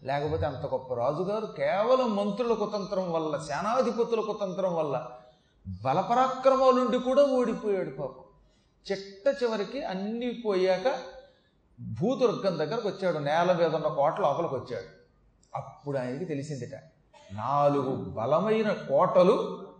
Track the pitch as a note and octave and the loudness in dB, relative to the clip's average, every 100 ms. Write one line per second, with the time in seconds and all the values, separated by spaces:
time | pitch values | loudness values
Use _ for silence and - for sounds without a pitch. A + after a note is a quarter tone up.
0 | B2+ C#3+ D3 D#3 D#3 C3 C3+ C3 - A#2+ | -2 -2 -2 0 -2 -4 -4 -4 -4 -2
1 | B2 D3+ F#3 G#3+ G#3+ - C#3+ F3+ A3+ C4 | 0 0 -2 -2 -6 -4 -2 0 4 4
2 | B3 G3+ G3+ G3 A#3+ A3 G#3 G#3 F#3+ F#3+ | 4 0 -2 -2 -2 0 -2 -4 -4 -4
3 | F#3 E3 D#3 D3 D3+ C#3+ G3 A#3 A#3+ A3 | -2 -2 -2 -4 -4 -4 -2 0 0 0
4 | A#3 A3 G#3 G3+ G3 F3 F#3+ E3+ D#3 C3 | 0 0 -2 -4 -4 -2 0 0 -2 -2
5 | B2+ - - _ _ _ G2 F#2 A#2+ D#3 | -6 -14 -20 _ _ _ -14 -6 0 0
6 | F#3 A#3+ C4 B3+ C4+ C4 C4 B3 B3 B3 | 2 2 2 4 4 6 6 6 4 0
7 | B3 C4 C#4+ B3+ A#3+ G#3 G#3+ G3 G3 - | 2 4 4 4 0 -2 -2 -2 -4 -6
8 | C#3 - - _ _ _ _ _ - G3 | -10 -10 -20 _ _ _ _ _ -8 -8
9 | - - C#4 C#4 A#3+ G#3+ F#3+ F3+ - F#3 | -8 -2 -2 0 -2 -2 -4 -6 -6 -6
10 | G3+ A#3 B3 A#3 G#3+ F#3 F#3 F#3 B3 D4+ | -6 -4 -6 -4 -2 2 2 2 0 -2
11 | - - - _ _ _ _ - A#2+ A2 | -8 -16 -20 _ _ _ _ -16 -12 -2
12 | G#3 C4+ A#3+ F#3+ G3 D#3+ D3+ A3+ G#3+ - | 0 4 2 2 -2 0 -2 -2 -4 -2
13 | F#3+ D#3 C#3+ D#3+ F3 F3 E3+ D#3 D3+ C3 | -2 0 0 2 4 4 2 2 -2 2
14 | C#3+ F#3 E3+ C#3 E3 C3 - A2 F#2+ - | 0 2 0 0 -2 -4 -6 -10 -10 -18
15 | _ _ _ _ _ B2 B2 - C#3+ C3+ | _ _ _ _ _ -12 -12 -14 -6 -4
16 | B2+ C3+ F3 C#3 C#3 C#3 - - - _ | -4 -6 -6 -6 -6 -8 -10 -14 -18 _
17 | _ - - G2+ A#2 C#3+ C#3+ C#3+ C3 B2+ | _ -20 -16 -8 -2 4 4 4 0 -4
18 | C3+ - A#2 D#3 G3+ A3 G#3+ - - C#3 | -6 -4 0 2 4 2 2 -2 2 4
19 | F3+ F#3+ F3+ A#3+ - - - | 6 6 6 6 0 -8 -14